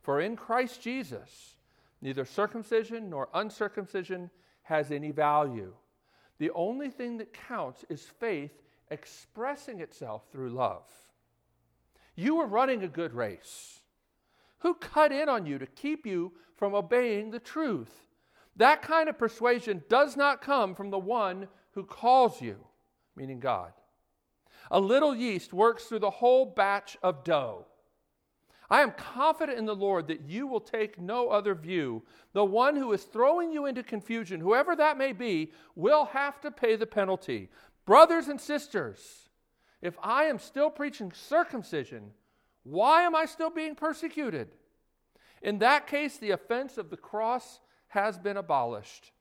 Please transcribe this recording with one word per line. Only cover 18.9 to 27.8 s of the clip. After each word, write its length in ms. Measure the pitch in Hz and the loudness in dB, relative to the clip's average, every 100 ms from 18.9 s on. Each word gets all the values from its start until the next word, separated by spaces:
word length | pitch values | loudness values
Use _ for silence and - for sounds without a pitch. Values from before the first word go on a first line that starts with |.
| 320 311 | 0 0
of 100 | 220 | -2
persuasion 640 | 226 - 240 247 240 185 - | -4 0 0 0 -2 -6 2
does 280 | 240 285 269 | 4 4 4
not 240 | 285 269 | 2 0
come 360 | - 277 202 180 | 0 0 0 -4
from 140 | 202 | -6
the 80 | 196 | -6
one 500 | 185 240 202 185 196 _ _ | -2 -2 -2 -4 -12 _ _
who 120 | - | -14
calls 560 | 190 - 233 262 240 - | -14 -2 6 8 6 2
you," 260 | 120 98 - _ _ _ _ - | -10 -10 -18 _ _ _ _ -14
meaning 240 | 135 127 | -12 -6
God. 320 | 127 104 87 _ _ _ _ _ _ _ _ _ - | -2 -2 -4 _ _ _ _ _ _ _ _ _ 0
"A 100 | 190 | 0
little 340 | 196 262 302 | 4 4 4
yeast 380 | 240 247 185 - | 0 -2 -4 -6
works 340 | 180 226 226 - | 2 2 2 -6
through 140 | 220 | -2
the 100 | 208 | -2
whole 360 | - 240 254 262 | 2 4 6 4
batch 500 | 254 196 202 - - | 2 2 0 -4 -2
of 220 | 180 151 | -2 -2
dough. 420 | 147 156 123 95 85 _ | 0 0 0 -10 -16 _